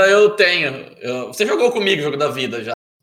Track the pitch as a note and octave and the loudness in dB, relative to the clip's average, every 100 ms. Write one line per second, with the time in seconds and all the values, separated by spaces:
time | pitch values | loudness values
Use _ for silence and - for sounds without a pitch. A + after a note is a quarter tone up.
0 | F#3+ G3+ G#3 G#3 F3+ F3 C#3+ C3+ - - | 6 6 4 4 2 2 -4 -6 -14 -12
1 | A#2+ B2+ A2 - G#3+ G#4 A#3+ A#3+ G3 E3+ | -10 -8 -8 -4 -2 2 0 0 0 0
2 | D3 C#3 D3 B2+ B2 A#2 A2 A#2 _ _ | -2 -2 -4 -2 -6 -6 -8 -12 _ _